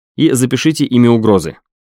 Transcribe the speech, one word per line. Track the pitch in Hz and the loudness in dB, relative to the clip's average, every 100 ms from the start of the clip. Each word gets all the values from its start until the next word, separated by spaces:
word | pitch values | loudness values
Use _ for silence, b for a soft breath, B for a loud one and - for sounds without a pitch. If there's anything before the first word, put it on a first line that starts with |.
| _ - | _ -2
и | 151 | -2
запишите | 123 127 131 160 151 | 0 -2 -2 -2 -2
имя | 147 123 120 | -2 2 2
угрозы. | 117 107 95 78 - _ _ | 2 2 0 -2 -14 _ _